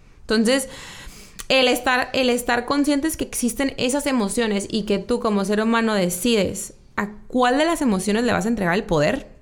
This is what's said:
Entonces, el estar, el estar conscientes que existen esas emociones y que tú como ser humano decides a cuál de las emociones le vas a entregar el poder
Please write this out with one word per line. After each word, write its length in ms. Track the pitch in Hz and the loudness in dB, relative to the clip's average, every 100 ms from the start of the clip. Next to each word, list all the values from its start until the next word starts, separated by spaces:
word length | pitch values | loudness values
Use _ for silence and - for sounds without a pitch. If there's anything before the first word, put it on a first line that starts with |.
| - - | -20 -12
Entonces, 460 | - 220 226 269 262 - - - - - - - - | -2 2 4 2 0 -12 -16 -16 -18 -18 -18 -10 0
el 200 | 262 254 | 2 4
estar, 420 | 247 262 247 - | 2 0 0 0
el 160 | 262 254 | 0 2
estar 380 | 240 247 240 240 | 0 0 -2 0
conscientes 500 | 285 277 285 320 - | 2 2 2 0 -4
que 80 | |
existen 480 | - - 240 226 277 - | -6 -2 -2 0 -2 -2
esas 280 | 247 285 285 | -2 0 0
emociones 600 | 254 196 240 226 202 196 | 0 0 0 0 -2 -2
y 120 | 220 | -4
que 160 | 208 202 | -2 -2
tú 200 | 190 240 | -2 -2
como 240 | 233 202 196 | 0 0 0
ser 160 | 208 | 0
humano 320 | 220 226 220 | 2 2 2
decides 800 | 208 175 175 240 220 185 196 - - - - | 2 0 0 2 2 0 -4 -12 -16 -12 -8
a 160 | 208 - - | -8 -8 -4
cuál 280 | 254 247 262 | 2 2 4
de 80 | |
las 160 | 320 320 | 2 2
emociones 440 | 277 190 202 208 | 2 0 0 0
le 80 | 247 | 2
vas 120 | 185 | 0
a 40 | 202 | 0
entregar 260 | 233 180 | 0 0
el 100 | 185 | 0
poder 440 | 220 160 151 269 - - | 0 2 2 0 -6 -20